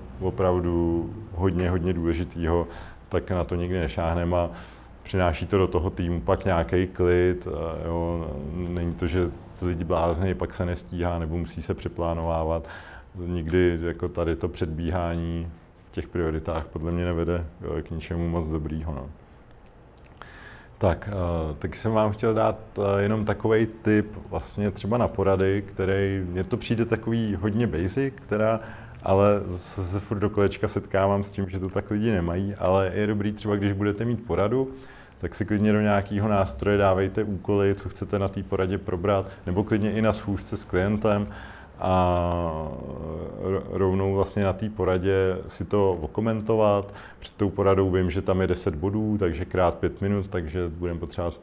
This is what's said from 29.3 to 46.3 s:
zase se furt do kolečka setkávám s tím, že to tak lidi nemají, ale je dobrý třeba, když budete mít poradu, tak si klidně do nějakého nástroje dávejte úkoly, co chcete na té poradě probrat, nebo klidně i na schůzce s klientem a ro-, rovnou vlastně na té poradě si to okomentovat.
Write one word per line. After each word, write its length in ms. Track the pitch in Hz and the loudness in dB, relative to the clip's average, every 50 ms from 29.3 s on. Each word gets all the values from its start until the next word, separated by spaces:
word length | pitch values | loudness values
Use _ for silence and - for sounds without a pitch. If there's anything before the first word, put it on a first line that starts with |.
| 104 101 90 | 6 4 0
zase 380 | 90 90 87 - - - - 95 | -4 -6 -8 -8 -10 -8 -6 -4
se 160 | 87 95 101 | -2 -4 -4
furt 180 | 95 - 110 101 | -4 -2 -2 0
do 120 | 104 101 | 0 0
kolečka 380 | 107 104 101 95 - - - 104 | 4 4 4 4 2 0 -4 -2
setkávám 560 | - 104 92 - - 95 95 98 101 101 98 | -2 -2 -4 0 2 2 4 4 2 2 0
s 60 | 98 | -4
tím, 180 | - - 98 90 | -4 -4 -4 -4
že 100 | 92 95 | -4 -4
to 100 | 92 95 | -4 -2
tak 220 | - 107 98 - | -4 -4 -4 -2
lidi 200 | 107 104 107 117 | -2 0 2 2
nemají, 440 | 107 90 85 85 85 92 98 98 101 | 2 2 0 0 0 -2 -2 -4 -4
ale 360 | - - 90 92 98 95 92 - | 0 2 4 4 4 4 2 0
je 120 | 98 104 | 0 0
dobrý 260 | 104 107 101 101 107 | 0 0 0 0 -2
třeba, 240 | 104 104 - 107 104 | -2 -2 -2 0 0
když 160 | 101 98 101 | 2 2 0
budete 320 | 101 98 104 104 101 101 117 | 0 2 0 0 0 0 0
mít 220 | 120 120 110 - | -2 -2 -2 -2
poradu, 440 | - 82 85 98 104 120 131 135 131 - - - - - - - - - - | -2 0 2 2 2 2 0 0 -2 -6 -14 -16 -18 -20 -20 -20 -20 -14 -8
tak 160 | - 87 - | -8 -6 -4
si 100 | - 104 | -4 -2
klidně 280 | 92 107 101 104 107 | 0 2 2 4 4
do 80 | 107 104 | 4 4
nějakého 480 | 107 104 101 101 98 - 104 101 104 110 | 4 4 4 2 2 0 -2 0 2 2
nástroje 500 | 104 98 98 - - - - 101 104 101 | 4 4 2 2 0 -2 2 2 4 6
dávejte 460 | 101 95 95 92 98 95 95 110 107 | 6 4 4 4 2 0 0 -2 -2
úkoly, 500 | 107 98 87 - - 104 101 98 98 98 | -2 -4 -4 -2 0 2 4 4 2 2
co 140 | 101 - 92 | 0 -4 -10
chcete 300 | - - 101 - - 101 | -8 -8 -6 -2 -2 0
na 100 | 98 95 | 0 0
té 140 | 98 101 | -2 -4
poradě 360 | 95 - 98 92 95 92 98 95 | -6 -2 0 0 0 0 0 -2
probrat, 520 | - - 90 87 87 101 101 95 95 - - - - | -2 -4 -4 -2 2 2 2 2 0 -2 -8 -8 -4
nebo 180 | 98 90 98 107 | -2 0 0 2
klidně 280 | 107 117 104 104 107 | 2 2 2 2 2
i 100 | 104 110 | 2 2
na 100 | 110 110 | 2 2
schůzce 440 | 104 107 - 104 101 95 - - - | 2 2 0 -4 -4 -4 -4 -8 -10
s 80 | 101 - | -10 -6
klientem 640 | - - - 92 101 107 104 107 110 104 101 104 104 - - - - - - - - - - | 0 0 2 2 2 2 2 2 2 2 2 0 -4 -8 -14 -14 -16 -16 -18 -20 -18 -12 -4
a 120 | 87 92 92 92 90 90 90 87 87 87 87 87 85 82 78 78 78 76 65 64 65 67 69 - 78 80 80 82 80 - - - | 0 2 4 4 4 4 4 2 2 0 0 0 -2 -2 -4 -4 -6 -6 -8 -8 -10 -10 -10 -10 -8 -8 -8 -8 -8 -8 -8 -6
ro-, 200 | 90 95 98 98 - - | -2 -2 -2 -2 -2 -2
rovnou 440 | 90 92 95 95 92 95 95 98 98 | 0 2 2 2 2 2 2 2 2
vlastně 300 | 98 95 - - 104 101 | 2 2 2 2 0 2
na 80 | 95 | 2
té 160 | 95 95 110 104 | 0 0 -4 -6
poradě 680 | 107 - 95 92 92 92 87 98 95 95 95 95 92 92 - - | -2 0 2 2 2 2 4 4 4 4 4 2 0 -2 -6 -10
si 160 | - - 92 | -8 -8 -6
to 280 | 78 - 104 98 98 | 0 2 4 4 4
okomentovat. 1000 | 90 85 78 76 - - 107 113 | 2 0 -2 -4 -2 -2 0 0